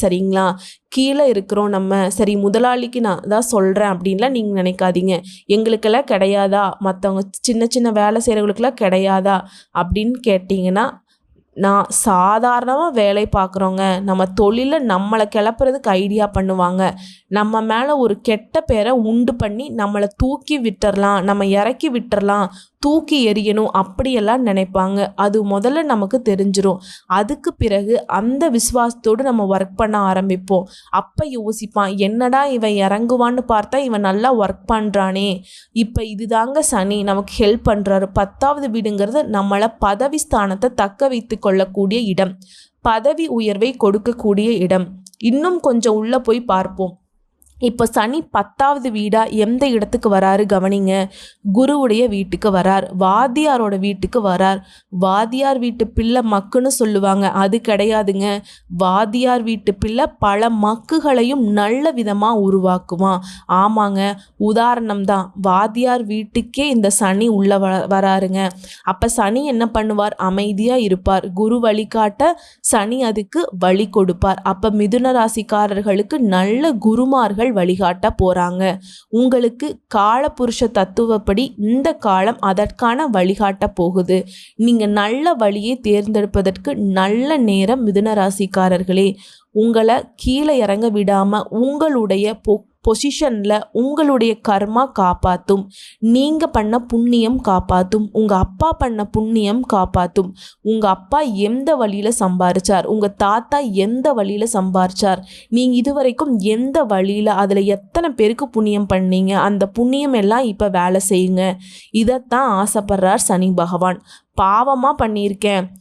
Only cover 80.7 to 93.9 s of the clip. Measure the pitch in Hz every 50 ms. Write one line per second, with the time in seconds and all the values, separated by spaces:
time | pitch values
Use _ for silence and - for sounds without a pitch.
80.7 | 240 202 190 190 190 240 233 226 220 208 208 202 196 226 269 269 - 214 208 220
81.7 | 240 269 277 330 311 320 - 208 190 190 185 226 254 - 208 196 185 202 208 202
82.7 | - - 247 - 233 277 311 269 208 185 180 190 202 220 208 196 196 - 185 180
83.7 | - 185 170 180 180 185 180 185 185 185 185 - - - - - _ - 226 240
84.7 | 240 220 214 208 208 208 202 214 240 277 311 349 320 233 220 202 202 208 202 233
85.7 | 262 254 226 208 208 208 202 220 214 208 208 202 - 202 185 190 185 - - 285
86.7 | 269 208 208 196 185 190 190 196 214 240 262 302 320 277 233 208 196 196 190 202
87.7 | 254 269 226 208 190 202 214 220 214 208 190 202 196 202 196 190 - 190 185 185
88.7 | 185 180 185 185 180 190 196 190 196 - - - - - _ _ - 214 226 233
89.7 | 220 226 220 226 240 - - - _ - - 254 254 285 302 311 285 247 214 196
90.7 | 196 214 233 233 208 208 196 202 202 196 196 202 208 208 - - 190 226 254 269
91.7 | 294 294 320 311 277 240 214 196 190 196 208 202 - - - 220 208 214 - _
92.7 | _ _ - 233 220 - - 285 262 - 311 262 226 208 196 208 208 214 - -
93.7 | - 220 254 277